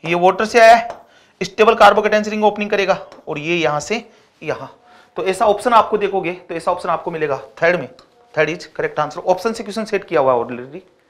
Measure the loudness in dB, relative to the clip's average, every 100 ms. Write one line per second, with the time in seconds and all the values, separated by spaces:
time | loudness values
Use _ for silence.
0 | -4 2 2 2 0 6 8 8 4 -12
1 | -18 _ _ _ -10 2 2 6 6 6
2 | 2 0 -2 0 0 0 -2 -2 0 -2
3 | -4 -18 -10 -8 -4 -2 0 -2 -4 -8
4 | -8 _ _ _ -10 -10 -12 -20 _ -20
5 | _ -6 -4 0 2 2 4 4 4 0
6 | -2 -2 -4 -8 -10 -6 -4 -4 -4 -4
7 | -4 -6 -4 -4 -8 -2 0 0 -4 -16
8 | _ _ _ -2 -2 -2 -10 -8 -6 -4
9 | -6 -6 -2 -2 -2 -6 -8 -8 -4 -6
10 | -2 0 2 0 -2 -8 -14 -18 -20 _
11 | _